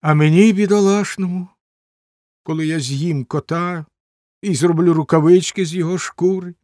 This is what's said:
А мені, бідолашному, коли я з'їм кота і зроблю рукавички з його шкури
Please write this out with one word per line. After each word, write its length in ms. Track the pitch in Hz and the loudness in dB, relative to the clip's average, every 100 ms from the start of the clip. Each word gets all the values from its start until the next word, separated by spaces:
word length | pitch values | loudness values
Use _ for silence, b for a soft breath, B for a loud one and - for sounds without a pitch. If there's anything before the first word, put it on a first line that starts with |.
А 120 | 156 | 0
мені, 400 | 151 151 165 220 | 2 4 6 4
бідолашному, 920 | 196 202 208 196 202 202 - 185 180 180 _ _ _ _ _ _ _ _ _ | 4 0 2 2 0 -2 -6 -6 -6 -10 _ _ _ _ _ _ _ _ _
коли 240 | - 160 156 | -8 -6 -4
я 120 | 160 | -4
з'їм 460 | 127 135 170 151 127 | -4 -4 -4 -4 -4
кота 600 | 151 - 165 175 175 156 _ _ _ _ _ | -8 -6 -6 -6 -8 -12 _ _ _ _ _
і 140 | 202 156 | -6 0
зроблю 380 | 170 165 175 | 0 2 2
рукавички 720 | 160 151 160 156 180 170 - 175 | 2 2 2 6 4 2 -6 -6
з 80 | |
його 240 | 170 165 180 | -4 -6 -6
шкури 580 | - - 175 190 180 175 | -8 -2 -2 -2 -8 -18